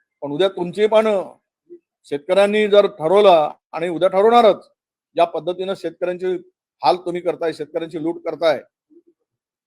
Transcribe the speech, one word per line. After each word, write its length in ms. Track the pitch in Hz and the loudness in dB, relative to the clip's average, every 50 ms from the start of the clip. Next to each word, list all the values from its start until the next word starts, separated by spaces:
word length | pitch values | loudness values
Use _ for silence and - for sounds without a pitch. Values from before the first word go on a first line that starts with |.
| _ _ _ _ | _ _ _ _
पण 100 | 147 143 | -12 -6
उद्या 180 | 143 151 185 196 | -2 -2 -2 -2
तुमची 380 | 190 185 175 175 - 202 214 | -2 -6 -8 -8 -2 0 0
पण, 200 | 214 220 214 220 220 208 190 160 127 - _ _ _ _ _ _ _ - - _ _ _ _ _ | 2 2 2 2 2 0 -2 -4 -8 -14 _ _ _ _ _ _ _ -20 -20 _ _ _ _ _
शेतकऱ्यांनी 640 | _ 143 143 143 - 180 190 202 202 208 214 214 202 | _ -10 -8 -4 0 2 2 2 2 2 0 2 4
जर 180 | 202 202 196 | 4 4 4
ठरवलं 640 | 190 - - 151 160 185 208 208 196 175 160 151 156 156 _ _ _ | 4 -2 -6 -2 2 2 6 6 6 6 6 4 0 -6 _ _ _
आणि 160 | - 160 170 180 | -10 -8 -6 -6
उद्या 200 | 165 156 175 190 | -2 -2 -2 0
ठरवणारच, 600 | 185 190 202 226 233 240 226 208 170 - - _ _ _ _ _ _ _ _ _ _ | 2 2 2 4 4 6 4 4 2 0 -6 _ _ _ _ _ _ _ _ _ _
ज्या 100 | 156 170 | -2 -2
पद्धतीनं 500 | 170 170 160 151 175 180 180 185 190 190 | -2 -2 -6 -8 -8 -8 -8 -8 -8 -8
शेतकऱ्यांचे 500 | - - 165 165 _ 175 180 180 175 185 185 180 180 180 _ _ _ _ _ _ _ - | -8 -10 -12 -10 _ -8 -8 -6 -6 -6 -6 -8 -8 -10 _ _ _ _ _ _ _ 0
हाल 120 | 156 175 | 0 0
तुम्ही 240 | 180 - 175 170 175 | 0 -4 -8 -10 -6
करताय, 320 | 175 175 151 135 170 160 | -6 -6 -6 -4 -6 -8
शेतकऱ्यांची 500 | 151 - 151 147 - 165 165 165 160 165 | -8 -8 -12 -10 -10 -10 -10 -8 -10 -8
लूट 220 | 151 165 170 170 - | -8 -8 -8 -8 -10
करताय 380 | 170 156 143 170 160 143 110 - _ _ _ _ _ _ _ _ _ _ _ _ _ _ _ _ _ _ _ _ | -10 -6 -2 -2 -2 -2 -2 -8 _ _ _ _ _ _ _ _ _ _ _ _ _ _ _ _ _ _ _ _